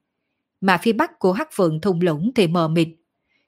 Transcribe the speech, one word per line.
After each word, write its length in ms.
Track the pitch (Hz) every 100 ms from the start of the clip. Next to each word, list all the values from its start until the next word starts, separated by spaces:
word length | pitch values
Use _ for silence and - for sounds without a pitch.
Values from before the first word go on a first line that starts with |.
| _ _ _ _ _ _
Mà 160 | 196 175
phía 160 | 233
bắc 260 | 220 330 -
của 140 | 185
hắc 160 | 190 -
phượng 300 | - 175 156
thung 200 | 202 170
lũng 300 | 175 151 208 254
thì 120 | 175
mờ 200 | 175 160
mịt. 200 | 165 165 - _ _ _ _